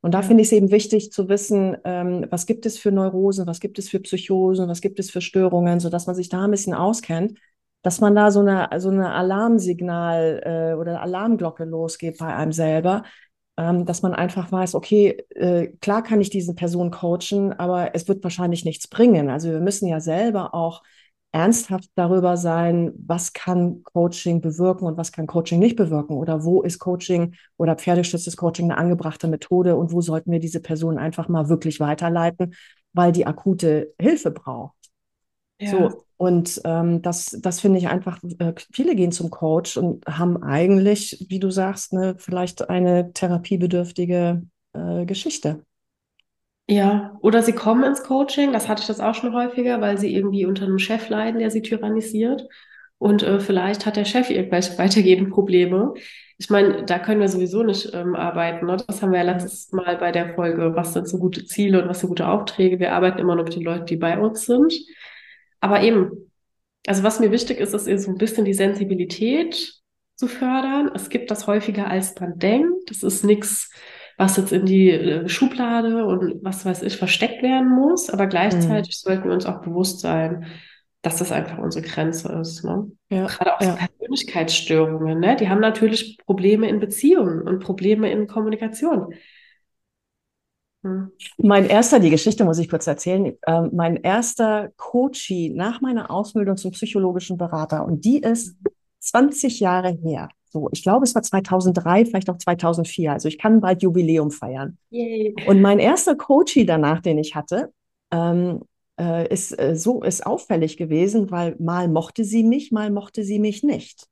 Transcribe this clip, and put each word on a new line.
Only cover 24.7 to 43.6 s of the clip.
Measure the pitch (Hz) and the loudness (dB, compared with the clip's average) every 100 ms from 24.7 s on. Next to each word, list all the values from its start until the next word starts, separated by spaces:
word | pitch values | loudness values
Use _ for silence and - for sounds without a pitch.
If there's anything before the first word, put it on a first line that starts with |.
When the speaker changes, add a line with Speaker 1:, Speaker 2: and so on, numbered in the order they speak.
| 185 180 | 0 -4
Speaker 1:
und | 165 | -6
was | 165 | -8
kann | - 156 | -8 -4
Coaching | 170 165 170 | -4 0 2
nicht | 220 233 | 2 4
bewirken | 180 151 147 147 | 0 0 -4 -6
oder | 165 160 | -4 -2
wo | 160 185 | 2 2
ist | 175 170 | 0 -6
Coaching | 185 180 180 180 170 175 _ _ | -6 -6 -2 0 0 -6 _ _
oder | 170 165 | -2 0
pferdegestütztes | - 175 175 170 175 - | 0 0 0 -4 -8 -4
Coaching | 170 165 170 | -4 0 -2
eine | 147 | 0
angebrachte | 170 175 160 156 165 | 0 0 -2 -4 -4
Methode | 156 - 180 180 165 | -4 0 2 4 2
und | 165 | 2
wo | 170 | -2
sollten | 165 160 165 | -2 -4 -2
wir | 170 | -2
diese | 165 165 | -2 -8
Person | 165 160 165 160 | -6 -4 -2 -2
einfach | 160 165 165 | -4 -6 -2
mal | 170 151 | -2 2
wirklich | 165 165 - | 0 0 -4
weiterleiten, | 147 151 170 170 170 170 180 175 - _ _ | -4 -2 -2 0 -2 -2 -6 -8 -20 _ _
weil | 175 175 | 2 2
die | 175 - | 2 0
akute | - 196 185 165 151 - _ | -2 -2 0 2 0 -2 _
Hilfe | 202 330 - | 2 2 -2
braucht. | - - 120 - _ _ _ _ _ _ _ _ _ | -6 -12 -12 -12 _ _ _ _ _ _ _ _ _
Speaker 2:
Ja. | 202 | -4
Speaker 1:
So, | 190 180 - _ _ | 2 2 0 _ _
und, | 180 175 170 - | 2 2 0 -6
ähm, | 165 165 170 170 | -4 -2 0 0
das, | 175 175 - - | -2 -6 -8 -6
das | 185 175 | -6 0
finde | 208 190 | 2 2
ich | 175 | 2
einfach, | 180 180 175 175 175 | -4 -6 -10 -14 -6
äh, | 170 170 - | -6 -6 -14
viele | - 311 254 | -2 0 2
gehen | 175 | 0
zum | 170 170 | -2 -8
Coach | - 160 160 175 - | -4 0 0 -2 -4
und | 175 - - | -4 -4 -8
haben | 151 175 175 | -2 -2 -2
eigentlich, | 143 143 180 196 196 208 - - 185 | -2 0 4 6 4 2 -2 -12 -8
wie | 190 | -4
du | 190 | -2
sagst, | 190 190 196 - | -2 -2 -4 -6
ne, | 190 190 185 | -2 -2 -4
vielleicht | - 180 180 - - | -6 -4 -4 -6 -4
eine | 180 180 180 175 | 0 4 2 0
therapiebedürftige, | - 180 175 175 190 | -4 -2 -2 -2 -2